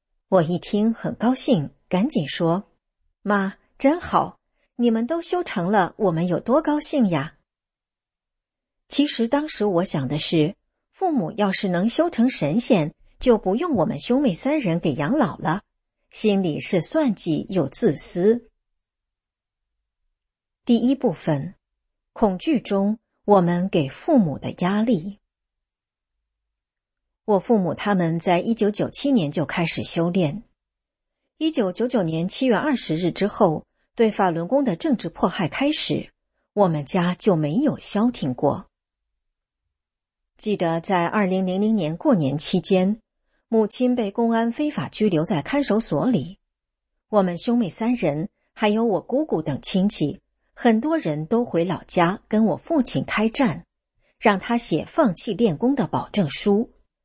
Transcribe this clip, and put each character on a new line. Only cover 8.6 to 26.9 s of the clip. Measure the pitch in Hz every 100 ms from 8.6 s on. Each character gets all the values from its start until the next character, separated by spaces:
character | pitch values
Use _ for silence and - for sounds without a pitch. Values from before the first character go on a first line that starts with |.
| _ _ _
其 | - 285
实 | - 233
当 | 285 302
时 | - 208
我 | 170
想 | 190 160 131
的 | 147
是， | - 170 151 - _ _ _
父 | _ 370
母 | 294 156
要 | - 202
是 | 190 196
能 | 175 214
修 | - 339
成 | 339 247
神 | - 143 190
仙， | - 202 151 - _ _
就 | 254 220
不 | 185 220
用 | 349
我 | 233
们 | 151 147
兄 | - 254
妹 | 285
三 | 165 269 311
人 | 220 165
给 | 175
养 | 139 147 294
老 | 220 -
了， | - 180 - _ _ _ _
心 | - 214 196
里 | 185 147
是 | - 185
算 | 160 320 285 196
计 | - 151 -
又 | 190 135
自 | - 226 143
私。 | - 180 196 240 - _ _ _ _ _ _ _ _ _ _ _ _ _ _ _ _ _ _ _ _ _
第 | - 233
一 | 247
部 | 269 247
分， | 156 - 147 160 - _ _ _ _ _
恐 | - 214 185
惧 | - 269
中 | - 196 202 220 _ _
我 | - 202
们 | 175 175 190
给 | 180 135
父 | - - 294
母 | 170 131
的 | - -
压 | 180 202
力。 | 226 196 185 196 _ _ _ _ _ _ _ _ _ _ _ _ _ _ _ _ _